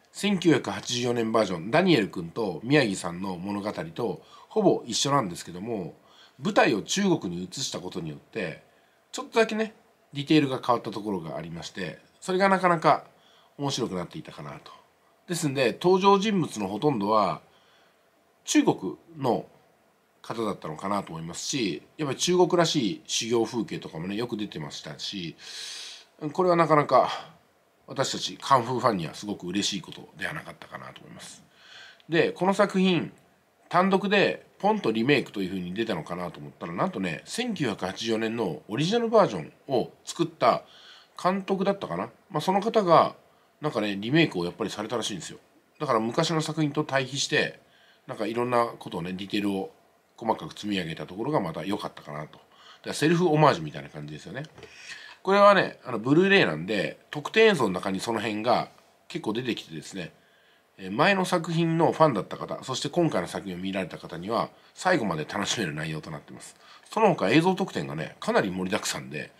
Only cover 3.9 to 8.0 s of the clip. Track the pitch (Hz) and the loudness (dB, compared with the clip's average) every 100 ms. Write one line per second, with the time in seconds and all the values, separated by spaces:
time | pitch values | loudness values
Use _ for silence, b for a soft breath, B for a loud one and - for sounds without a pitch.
3.9 | 82 113 80 B B B 220 180 110 - | -6 -6 -6 B B B 2 4 4 0
4.9 | 104 139 139 98 82 - 87 113 107 80 | -2 0 0 0 -6 -12 -12 -8 -6 -8
5.9 | - b b b - 160 214 196 104 - | -12 b b b -8 0 4 4 2 -2
6.9 | 196 202 165 92 87 90 - 131 90 87 | 0 2 2 -2 -8 -8 -8 -8 -6 -8
7.9 | 90 | -8